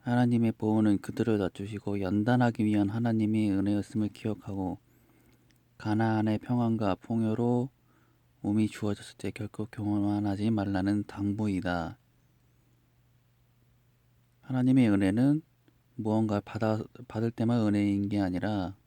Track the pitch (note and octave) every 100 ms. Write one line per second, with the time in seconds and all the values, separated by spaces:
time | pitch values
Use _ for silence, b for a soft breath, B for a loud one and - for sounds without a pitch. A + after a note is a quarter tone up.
0 | B2+ A#2+ B2 A#2+ A2+ A2+ G#2+ A2 G#2+ G2
1 | - - - G#2+ F2+ - G2+ G#2 - G2+
2 | F#2 G#2 G#2 B2 A#2+ A2+ G#2+ G#2 G2+ A#2
3 | A#2 A2+ G#2+ A2 G#2+ G2 G2 G#2 F#2+ G#2+
4 | G#2 - A2 G#2+ - G2 F#2 F#2 _ b
5 | b b b b b _ _ _ G#2+ G#2+
6 | A2+ A2 G#2+ G#2+ - B2 A#2 A2 G#2 F2+
7 | - A#2 A2 A2 A#2+ B2 C3 _ b b
8 | b b b _ G#2 G#2 G#2+ - G#2 G#2
9 | - - G2 - G#2 - G#2+ - G#2 G#2
10 | G2+ G#2 G#2 G2 G#2+ A2 G2 G2 G2 G#2
11 | G#2 - G2+ G#2 G#2+ F#2 F2 F2 E2 -
12 | _ _ _ _ _ _ _ _ _ _
13 | _ _ _ _ _ _ _ _ _ _
14 | _ _ _ _ - C3 B2+ C3 A#2 G2
15 | F#2+ G#2+ C3+ D3+ - _ _ _ _ -
16 | G#2+ G#2+ A2 G#2 - G#2 A2 A2 - -
17 | B2 A2 A#2 - A2+ A#2+ G#2+ G#2 G2+ G2+
18 | G2+ G#2 F#2+ F2+ F2+ G#2+ F2 F#2+